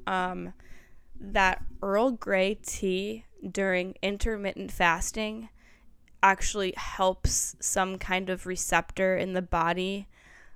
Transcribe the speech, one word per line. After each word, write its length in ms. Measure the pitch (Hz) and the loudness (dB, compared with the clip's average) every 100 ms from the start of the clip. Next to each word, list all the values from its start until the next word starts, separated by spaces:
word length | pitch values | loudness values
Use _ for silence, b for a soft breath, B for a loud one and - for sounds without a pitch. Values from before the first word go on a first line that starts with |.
| - | -4
um, 480 | 185 180 180 175 - b b b b b - | -2 -2 -4 -8 -12 b b b b b -12
that 460 | 196 202 190 - - - | -2 4 4 2 -4 -4
Earl 300 | 196 202 254 | 0 4 2
Grey 440 | 233 202 190 190 208 | 0 0 2 2 0
tea 680 | - - 190 185 202 220 - - 196 | -6 -4 -2 0 -2 -8 -12 -14 -6
during 460 | 190 196 180 185 - | 0 2 2 -2 -4
intermittent 680 | 190 202 226 220 196 - 190 | -4 0 0 0 -4 -6 -8
fasting 800 | - 180 170 - 220 214 220 220 b b b b - - - | 2 4 4 -2 -4 -4 -6 -12 b b b b -20 -20 4
actually 520 | 190 190 - 214 190 - | 4 4 0 0 -2 -4
helps 760 | - - 185 185 - - - - | -8 2 2 4 0 2 -2 -4
some 380 | - 202 185 190 | -2 0 0 -2
kind 320 | - 185 185 | -2 -2 0
of 160 | 185 180 | -4 -4
receptor 720 | 185 - 170 - - 190 185 | -4 2 2 2 0 2 2
in 160 | 190 | 2
the 80 | 185 | -2
body 640 | 180 170 165 175 185 196 196 B B B B | 0 2 2 2 -2 -4 -8 B B B B